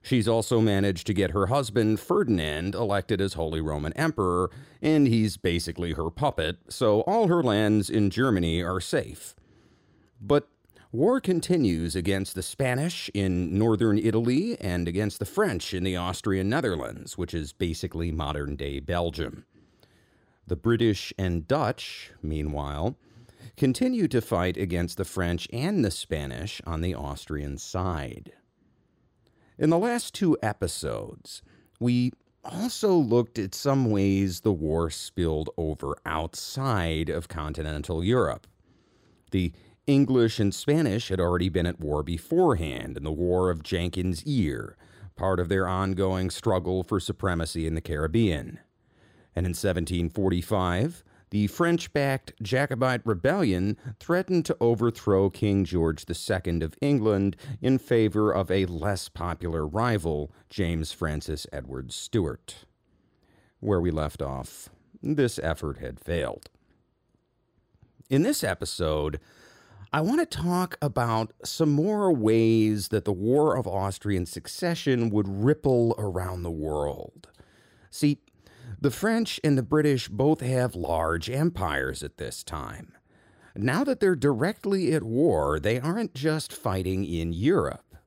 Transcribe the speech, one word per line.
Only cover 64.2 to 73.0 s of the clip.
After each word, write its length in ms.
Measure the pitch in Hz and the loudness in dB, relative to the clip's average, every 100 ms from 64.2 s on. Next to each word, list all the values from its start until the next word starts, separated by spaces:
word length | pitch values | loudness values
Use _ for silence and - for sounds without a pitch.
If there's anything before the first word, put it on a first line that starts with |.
off, 480 | 69 65 65 - - _ _ - | -8 -6 -10 -16 -20 _ _ -10
this 360 | - 147 123 - | -4 0 0 0
effort 340 | 80 80 76 64 | -4 -2 -4 -8
had 240 | 64 65 | -10 -12
failed. 480 | - 85 64 50 - _ _ _ _ _ _ _ _ _ _ _ _ _ _ _ - | -4 -2 -2 -6 -18 _ _ _ _ _ _ _ _ _ _ _ _ _ _ _ 0
In 140 | 135 | 2
this 200 | 208 302 | 4 2
episode, 800 | 101 90 - - 82 76 76 73 _ - - - _ - - | -2 -2 -6 -2 0 2 -2 -4 _ -20 -20 -20 _ -20 -4
I 80 | 147 | -2
want 180 | 165 302 | 2 2
to 80 | 330 | 0
talk 500 | - 170 180 180 - | -2 0 0 -2 -2
about 500 | 147 127 117 113 113 - | -2 0 2 0 -2 -8
some 260 | - - 156 | -12 0 2
more 420 | 147 180 214 196 | 4 2 2 2
ways 760 | 143 110 113 113 113 107 107 92 | 4 4 6 6 6 4 2 0
that 160 | 107 | -2